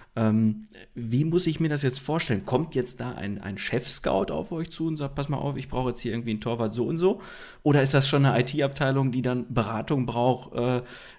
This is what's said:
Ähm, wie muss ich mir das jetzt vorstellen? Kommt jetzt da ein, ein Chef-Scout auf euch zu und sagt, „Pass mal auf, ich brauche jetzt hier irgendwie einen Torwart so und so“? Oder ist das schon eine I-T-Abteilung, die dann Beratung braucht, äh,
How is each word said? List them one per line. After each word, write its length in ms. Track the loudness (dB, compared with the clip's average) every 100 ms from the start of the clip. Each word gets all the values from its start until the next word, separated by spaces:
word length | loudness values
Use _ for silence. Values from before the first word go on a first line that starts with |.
| -10 0
Ähm, 540 | 2 4 4 2 -6 -20 -16 -10
wie 280 | -2 0
muss 220 | 2 2 2
ich 140 | 0
mir 100 | 0
das 140 | 0
jetzt 160 | 0 -2
vorstellen? 460 | -2 -2 0 -2 0
Kommt 260 | 0 0
jetzt 260 | -2 -4 -6
da 120 | -8
ein, 280 | -6 -8 -8
ein 200 | -8 -8
Chef-Scout 720 | -4 -2 -2 -4 0 0 0
auf 200 | -4 -6
euch 200 | -6 -8
zu 160 | -4 -4
und 100 | -4
sagt, 160 | -6
„Pass 160 | -6 -4
mal 80 | -2
auf, 180 | -2 -6
ich 140 | -4
brauche 200 | -2 -2
jetzt 100 | -2
hier 140 | -4
irgendwie 180 | -4 -4
einen 100 | -4
Torwart 320 | -2 -2 -2
so 140 | -2 -2
und 100 | 2
so“? 240 | 2 0 -6 -18 -18 -2
Oder 220 | 4 6
ist 100 | 6
das 140 | 4 4
schon 180 | 4 6
eine 140 | 4
I-T-Abteilung, 720 | 2 0 -2 0 0 2 2
die 100 | 0
dann 320 | 0 -2 -2
Beratung 540 | -2 0 -2 0 0 0
braucht, 460 | 2 2 2 -2 -2
äh, 240 | 0 0 -4 -14 -20